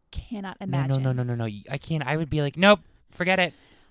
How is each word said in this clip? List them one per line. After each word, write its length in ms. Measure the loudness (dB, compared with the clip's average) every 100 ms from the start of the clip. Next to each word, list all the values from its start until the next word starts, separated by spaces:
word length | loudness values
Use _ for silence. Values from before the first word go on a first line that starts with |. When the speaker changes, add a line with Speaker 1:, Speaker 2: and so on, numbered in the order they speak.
| _
Speaker 1:
cannot 460 | -12 -10 -10 -10 -10
Speaker 2:
No, 40 | -4
no, 120 | -2
Speaker 1:
imagine. 260 | 0 0
Speaker 2:
no, 80 | 0
no, 120 | 0
no, 120 | -2 -2
no. 140 | -4 -6 -8
I 80 | -8
can't. 280 | -4 -4 -2
I 100 | -2
would 140 | -2
be 120 | -2
like, 140 | -2 4
"Nope, 240 | 6 6 2 _ _
forget 260 | -4 0 2
it." 160 | 0 -4 -20 -20 _